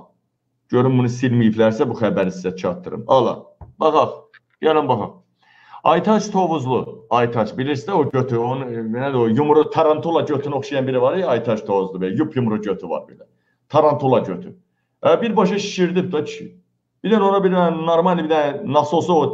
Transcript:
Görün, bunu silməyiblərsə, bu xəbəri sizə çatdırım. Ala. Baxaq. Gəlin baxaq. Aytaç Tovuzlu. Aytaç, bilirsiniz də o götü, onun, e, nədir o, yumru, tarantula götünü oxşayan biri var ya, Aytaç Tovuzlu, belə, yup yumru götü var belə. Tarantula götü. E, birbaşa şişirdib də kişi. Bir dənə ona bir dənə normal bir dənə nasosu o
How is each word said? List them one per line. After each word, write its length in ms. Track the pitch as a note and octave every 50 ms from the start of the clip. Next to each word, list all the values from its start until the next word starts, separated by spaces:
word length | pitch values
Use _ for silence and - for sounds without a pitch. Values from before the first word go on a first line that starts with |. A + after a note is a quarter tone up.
| - _ _ _ _ _ _ _ _ _ _ _ _ -
Görün, 300 | B2 B2 B2 C3 C3 B2+
bunu 100 | B2 A#2+
silməyiblərsə, 800 | B2 - C3+ B2+ A#2+ A#2+ A#2 G#2+ G#2+ A2 A2 A2 A2 - D3 A#2+
bu 80 | A2 -
xəbəri 380 | A2+ G2+ F#2 G2+ F#2+ F#2 F2+
sizə 180 | - - F#2 F2+ -
çatdırım. 500 | - F#2 F2 - - - - - - -
Ala. 320 | C3+ C3 A#2 G#2 E2+ - - - _ - - - - -
Baxaq. 320 | - - D3+ D3 B2 - - - - _ _ - _ _ _ -
Gəlin 260 | C#3 D#3 D#3 D#3 C#3+ C3
baxaq. 260 | B2 G#2+ F#2+ F#2 - - _ _ _ _ _ _ _ _ _ - - - -
Aytaç 460 | - D#3+ F3 F3 G#3 A3 G#3 G#3 -
Tovuzlu. 760 | - F#3+ F#3 E3 D#3+ D3+ B2 C3 B2+ G#2 - - - - - -
Aytaç, 480 | A2 B2 A#2+ A#2 A#2 A#2+ G#2+ G#2+ - -
bilirsiniz 300 | C3 C#3+ D3 B2+ - -
də 100 | G3+ E3+
o 120 | C#3+ -
götü, 280 | - C3 A#2+ B2 A#2+ A#2
onun, 240 | A#2 B2 C3 C#3 C3+ B2
e, 160 | A#2 A#2 A2+ A2 A2+ B2
nədir 180 | C3+ C#3+ C3+ B2
o, 100 | A#2 A2+
yumru, 420 | A2 C3 D3+ D3+ D3 D#3 D3 D3+
tarantula 520 | - D3 D#3+ D3+ D3+ D3 B2+ E3+ E3 D3+
götünü 320 | B2+ - D3 C3+ C3+ C#3+ C#3+ C3+
oxşayan 260 | - - D3 C3+ C3 C3+
biri 140 | C3 B2+
var 160 | A#2+ C3+ D#3+ F#3+
ya, 100 | F3+ D#3+
Aytaç 380 | B2 A2+ - B2 A2 G#2+ -
Tovuzlu, 400 | - G2+ G2 F#2+ F#2 - F2+ F#2
belə, 120 | F#2 G#2 C3
yup 180 | D#3 D#3 -
yumru 260 | C3 A#2+ A2 G#2+ G#2
götü 280 | G#2 G#2 F#2 F#2 F#2 E2
var 180 | D#2 - - -
belə. 160 | C2 - - _ _ _ _ _ _ _ _ -
Tarantula 500 | - D3+ D3+ D3+ C3+ B2+ C#3 C3 B2+ G#2+
götü. 360 | F#2 F#2 F2+ F2+ F#2 - - _ _ _ _ _ _ _ _ - -
E, 160 | - B3+ B3
birbaşa 380 | A#3 A3+ F#3+ G#3+ G3 F3+ G#3 G3
şişirdib 540 | - - - F#3 F3+ E3 F3 F#3 D3 - -
də 120 | D3+ -
kişi. 340 | - - - - - - _ _ _ _ _ _ _ _ _ -
Bir 100 | F#3 A3
dənə 100 | G#3+ G3
ona 160 | G3 G3 G3 F3+
bir 100 | F#3 F3+
dənə 320 | F3+ F3 E3 D#3+ D#3+ D#3+ E3+
normal 320 | E3+ E3 F3 F#3 F3 -
bir 80 | D#3 D#3
dənə 460 | D#3+ D#3 D3 C#3+ - - G#2+ A#2 C#3
nasosu 420 | D3+ C#3+ - E3+ E3 C3+ F3 F3
o 120 | D#3 C#3 -